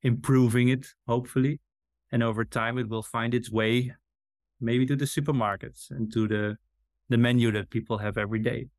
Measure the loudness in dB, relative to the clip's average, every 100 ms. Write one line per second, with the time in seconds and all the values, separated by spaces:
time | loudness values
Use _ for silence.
0 | 0 0 2 4 6 4 2 2 -4 _
1 | -2 -2 0 0 0 -2 _ _ _ _
2 | _ 0 0 0 -2 -2 -2 -2 -4 -6
3 | -6 -4 0 -2 0 0 2 2 0 -8
4 | _ _ _ _ _ _ -2 0 0 0
5 | -2 -2 -2 0 0 -2 -8 -16 -14 -8
6 | -4 -2 0 0 -2 -6 _ _ _ _
7 | _ 2 4 4 2 0 -2 -6 -4 -4
8 | -4 -4 -4 -2 -2 -4 -10